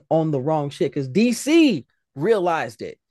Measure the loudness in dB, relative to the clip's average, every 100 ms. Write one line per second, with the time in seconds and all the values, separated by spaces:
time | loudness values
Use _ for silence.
0 | -2 0 0 -2 -2 -2 -2 -4 -4 -2
1 | -2 0 2 0 2 4 4 2 -6 _
2 | _ -6 0 0 0 -2 -4 -10 -14 -16
3 | _